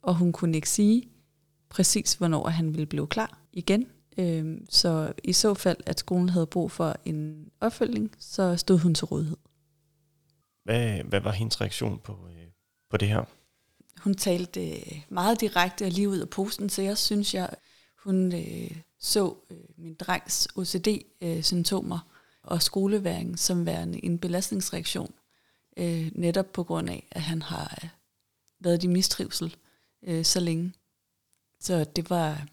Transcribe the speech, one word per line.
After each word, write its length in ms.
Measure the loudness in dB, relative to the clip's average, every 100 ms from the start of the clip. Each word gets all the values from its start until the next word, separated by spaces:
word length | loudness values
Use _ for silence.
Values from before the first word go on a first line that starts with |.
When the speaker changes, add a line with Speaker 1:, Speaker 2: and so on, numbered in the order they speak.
Speaker 1:
Og 120 | 2
hun 180 | 4 4
kunne 240 | 2 0 0
ikke 120 | 0
sige 400 | 4 6 6 2 _ _ _ _ _ _
præcis, 460 | 2 2 4 0
hvornår 340 | 0 2 2 0
han 240 | 0 0
ville 140 | 0 -2
blive 200 | -2 -2
klar 320 | -2 -4 -8 _
igen. 340 | -6 2 2 2 -8 _ -4
Øhm, 480 | -2 0 -4 -6 0
så 420 | 2 4 2 -2 -4
i 80 | 0
så 220 | 4 4
fald, 220 | 4 2 0 -4
at 120 | -6
skolen 300 | 0 2 4
havde 180 | 2 2
brug 240 | 0 -2
for 260 | 0 -2 -2
en 440 | -4 -4 -6 -10 -18 _
opfølgning, 500 | -4 0 -2 0 -4 -6
så 380 | -10 0 2 2
stod 220 | 6 6
hun 160 | 6
til 100 | 2
rådighed. 320 | 0 -2 -4 -6 _ _ _ _ _ _ _ _ _ _ _ _
Speaker 2:
Hvad, 380 | 0 0 2 -2
hvad 160 | 0 0
var 120 | 0
hendes 280 | -2 -2 -2
reaktion 400 | -2 -2 -4 -4
på, 80 | -10
øh, 340 | -16 -16 -18 -20 _ _ _ _
på 60 | 0
det 120 | 2
her? 160 | 2 -2 -12 _ _ _ _ _ -4
Speaker 1:
Hun 140 | -2
talte, 560 | 0 0 0 -2 -6 -8
øh, 320 | -8 -12 -16 -8
meget 320 | 0 2 2
direkte 440 | 2 2 2 0
og 60 | -2
lige 180 | 2 0
ud 100 | 0
af 100 | -4
posen 400 | -4 -4 -2 -4
til 220 | -2 -2
os, 80 | 0
synes 360 | 2 2 0
jeg. 140 | -2 -4 -8 _ _ _ _
Hun, 280 | 0 2 2
øh, 360 | 0 -6 -8 -8 -10 -16 _
så, 340 | 2 2 2 -2 _
øh, 60 | -20 -20 -18
min 180 | -16
drengs 540 | -12 -4 -4 -2 -2 -2 -2
O 80 |
C 180 | -2 0
D, 60 | 0 0 -4 _
øh, 200 | -4 0
symptomer 560 | 2 2 2 0 -2 -6 -8 _ _ _
og 200 | -4 0
skoleværing 760 | 2 2 2 2 0 -4 -4 -2
som 280 | 0 0 0
værende 380 | -2 -4 -4
en 140 | -2 -2
belastningsreaktion, 960 | 0 -2 -2 -4 -4 -6 -6 -6 -8 -14 _ _ _ _ _ -6
øh, 340 | -2 -2 -4
netop 380 | 0 0 0 -2
på 120 | -4
grund 260 | -4 -2 -4
af, 180 | -8 -10
at 120 | -8
han 200 | -4 -4
har, 360 | -6 -8 -8 -10
øh, 60 | -14 _ _ _ _ _ _ _
været 240 | 2 2
i 20 | 4
mistrivsel, 680 | 4 4 0 -4 -4 -6 -8 _ _ _ _ -6
øh, 180 | 0
så 160 | 2 2
længe. 320 | 2 0 -2 -8 _ _ _ _ _ _ _ _
Så 240 | -2 0
det 260 | 0 -2 0
var 360 | 0 0 -2 -10